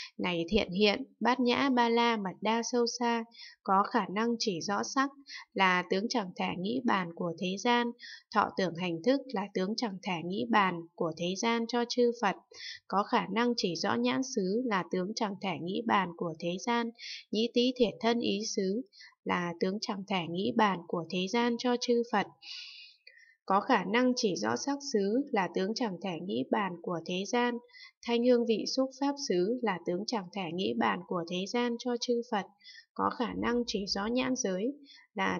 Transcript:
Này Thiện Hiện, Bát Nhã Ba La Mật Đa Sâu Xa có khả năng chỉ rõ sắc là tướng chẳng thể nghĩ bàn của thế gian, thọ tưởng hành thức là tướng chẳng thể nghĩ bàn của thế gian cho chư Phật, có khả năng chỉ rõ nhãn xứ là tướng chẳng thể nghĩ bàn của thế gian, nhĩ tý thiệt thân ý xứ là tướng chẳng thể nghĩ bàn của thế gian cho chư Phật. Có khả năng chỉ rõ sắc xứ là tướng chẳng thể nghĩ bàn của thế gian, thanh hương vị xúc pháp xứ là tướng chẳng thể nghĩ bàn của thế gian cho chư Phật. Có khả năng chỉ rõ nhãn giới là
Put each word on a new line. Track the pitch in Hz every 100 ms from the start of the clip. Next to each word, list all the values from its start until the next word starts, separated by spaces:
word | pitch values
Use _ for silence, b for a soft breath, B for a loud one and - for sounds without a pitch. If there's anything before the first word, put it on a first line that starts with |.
| B -
Này | 196 170 165
Thiện | 208 -
Hiện, | 180 208 202 - _
Bát | 226 254
Nhã | 240 240 277
Ba | 247 233
La | 233 233 226
Mật | 196 202
Đa | 214 226 233
Sâu | 247 233 -
Xa | 240 233 226 B B B
có | - 190 208
khả | 233 180 190
năng | 226 233
chỉ | - 170
rõ | 143 202 226 277
sắc | 269 - B B B
là | 208 190 180 175
tướng | 190 220
chẳng | 247 185 -
thể | 185 175
nghĩ | 185 247 240
bàn | 202 175 170
của | 180 165
thế | 180 196
gian, | 240 240 240 240 B B - 214
thọ | - -
tưởng | 185 165
hành | 180 165 196
thức | 269 262
là | 208 202
tướng | 196 185 226
chẳng | 240 190
thể | 202 175 170
nghĩ | 196 240
bàn | 226 190 175 165 -
của | 170 160
thế | 175 190
gian | 233 233 233
cho | 240 240
chư | - 240 233
Phật, | 208 175 _ B B B -
có | 190
khả | 208 233 175
năng | 196 240 233
chỉ | 190 165
rõ | 196 233
nhãn | 247 262 262 -
xứ | 185 214 254
là | 196 170
tướng | 185 185 220
chẳng | 214 196
thể | 202 156
nghĩ | 165 208 226
bàn | 214 180 170
của | 175 156
thế | 170 185 240
gian, | 233 233 226 B B B
nhĩ | 208 233
tý | 247 247 254
thiệt | 220 -
thân | 226 233
ý | 233 196 220 -
xứ | 190 208 - B B B
là | - 185 175 170
tướng | 185 202
chẳng | - 196 190
thể | 190 165
nghĩ | 170 214 233
bàn | 214 180 -
của | 180 160
thế | 180 185
gian | 240 240 233
cho | 247 240
chư | - 240 233
Phật. | 208 185 - B B B B B B B B B B -
Có | 190
khả | 202 233
năng | 180 226 254 247
chỉ | 214 175
rõ | 214 240
sắc | - 285 -
xứ | 214 196 226 285
là | 214 180 175
tướng | 190 226
chẳng | 240 175
thể | 196 165 180
nghĩ | 220 262
bàn | 233 196 175
của | - 175 160
thế | 180 196
gian, | 247 240 240 B B B _ -
thanh | 233
hương | 240 240 220
vị | 220 - -
xúc | 262 -
pháp | 277 285 285
xứ | 185 180 254
là | 233 180 170
tướng | 180 214
chẳng | 226 175 202
thể | 180
nghĩ | 170 202 233
bàn | 226 190 175
của | 185 165
thế | 180 190
gian | 240 240 233
cho | 254 240
chư | - 240 233
Phật. | 208 185 _ B B B
Có | - 196 -
khả | 226 180
năng | 214 240 240
chỉ | 202 196
rõ | 202 208
nhãn | 240 262 254
giới | 202 180 226 285 B B B
là | 208 190